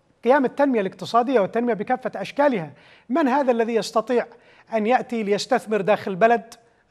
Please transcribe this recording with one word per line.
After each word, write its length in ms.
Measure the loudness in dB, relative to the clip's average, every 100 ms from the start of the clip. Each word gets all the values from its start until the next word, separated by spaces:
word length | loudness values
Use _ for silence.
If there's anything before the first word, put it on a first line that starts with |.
| _ _
قيام 200 | 2 4
التنمية 360 | 2 0 0 2
الاقتصادية 600 | -2 -6 -2 0 2 2
والتنمية 340 | 2 0 -2
بكافة 360 | -2 -2 -4 -6 -8
أشكالها. 540 | -8 0 0 0 -6 -14 -20 -20 -6
من 200 | 0 0
هذا 220 | 0 0
الذي 240 | 0 0
يستطيع 520 | -2 -2 -4 -2 -2 -4 -10 _ _ -8
أن 120 | -4 0
يأتي 360 | 0 -2 -6
ليستثمر 580 | -2 -2 0 -2 0 -2
داخل 360 | 0 0 0 2
بلد 380 | 2 2 -2 -20 _ _ _